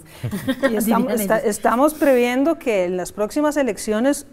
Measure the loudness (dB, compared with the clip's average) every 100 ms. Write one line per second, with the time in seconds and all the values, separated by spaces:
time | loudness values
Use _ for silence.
0 | -16 -12 -8 -6 -6 -2 -2 0 2 2
1 | 0 0 0 0 0 -2 0 2 2 2
2 | 4 4 2 2 0 0 0 0 0 -2
3 | -6 -4 -4 0 0 0 -2 -2 -4 0
4 | 0 0 -4